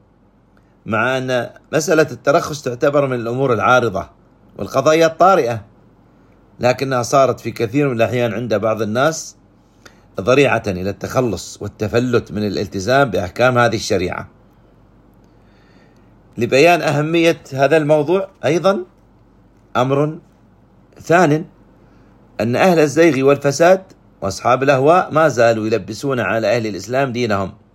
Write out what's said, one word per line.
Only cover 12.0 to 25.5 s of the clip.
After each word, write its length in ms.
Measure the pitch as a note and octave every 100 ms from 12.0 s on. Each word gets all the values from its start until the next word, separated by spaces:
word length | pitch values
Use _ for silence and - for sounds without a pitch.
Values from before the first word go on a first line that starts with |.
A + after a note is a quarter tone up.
| B2+ A#2 -
من 140 | G#2 G#2
الالتزام 640 | D#2 G2 G2 F#2+ C3+ C3
بأحكام 480 | G2 F#2 - B2+ A#2+
هذه 180 | A#2 F2+
الشريعة. 520 | - G2 F2+ - - _ _ _ _ _ _ _ _ _ _ _ _ _ _ _ _ _ _ _ _ -
لبيان 440 | A2+ C3 E3 E3+
أهمية 600 | D3+ D3 D#3 E3+ E3 D#3+ -
هذا 220 | C3+ C#3 D#3+
الموضوع 520 | D3 D3+ C#3+ F#3+ - _
أيضًا 400 | B2 E3+ F3+ G3 - _ _ _ _ _ _ _ _ -
أمر 420 | C3 C#3 D3+ E3 - _ _ _ _ _ _ -
ثان، 440 | - E3+ D#3+ D#3 - _ _ _ _ _ _ _ _ -
أن 160 | A2+ B2
أهل 220 | F#3 E3
الزيغ 480 | D3 C3+ E3+ C3 C3+
والفساد 560 | C#3 C#3+ C#3 E3+ F#3+ - _ _ _
وأصحاب 400 | G2 - A#2 B2+
الأهواء 500 | C3+ C3 C#3+ F3+ -
ما 160 | C#3+ D#3
زالوا 380 | A#2+ A#2